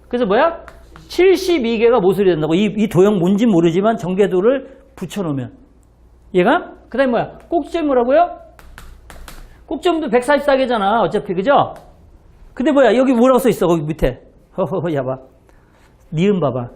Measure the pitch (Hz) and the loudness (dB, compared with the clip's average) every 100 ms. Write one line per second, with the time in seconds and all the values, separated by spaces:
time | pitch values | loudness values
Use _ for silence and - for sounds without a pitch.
0 | - 240 226 214 330 330 - - - - | -8 -4 0 0 0 -2 -14 -20 -20 -20
1 | - - 370 359 381 330 233 226 233 247 | -8 2 4 4 0 -2 0 0 2 2
2 | 180 190 190 165 156 170 208 208 214 160 | 2 2 2 0 0 0 0 -2 0 2
3 | 202 202 170 196 240 170 170 170 214 226 | 2 2 0 2 2 4 2 2 0 -2
4 | 165 185 190 180 214 269 269 - - - | -4 0 0 2 0 0 -4 -20 -20 -16
5 | 180 208 170 139 120 - - _ _ _ | -12 -8 -6 -6 -8 -14 -20 _ _ _
6 | _ _ - 185 180 339 - - - 233 | _ _ -6 -2 2 0 -2 -18 -8 -2
7 | 269 226 151 - - 339 - 339 302 254 | 0 0 -4 -10 -6 -4 -4 -4 0 0
8 | 240 294 349 - - - - - - - | 2 2 0 -2 -20 -20 -20 -20 -20 -20
9 | - - - - - - - 320 359 339 | -20 -20 -20 -20 -20 -20 -14 -6 -2 -2
10 | 294 240 240 285 285 262 262 233 196 226 | 0 -2 0 0 0 0 0 -2 0 0
11 | 175 202 202 180 208 254 127 - - - | 0 -2 -4 -4 2 2 2 -4 -20 -20
12 | - - _ - - - 262 277 247 233 | -20 -20 _ -20 -16 -6 0 2 4 4
13 | 262 240 254 247 254 - 180 170 151 156 | 2 2 4 4 2 0 0 0 -2 -4
14 | 135 120 - _ _ - 170 185 170 143 | -4 -4 -14 _ _ -8 -6 -4 -4 -4
15 | 127 131 - _ _ _ _ _ _ _ | -6 -8 -12 _ _ _ _ _ _ _
16 | _ 160 196 190 143 123 120 | _ -2 0 0 -2 -4 -8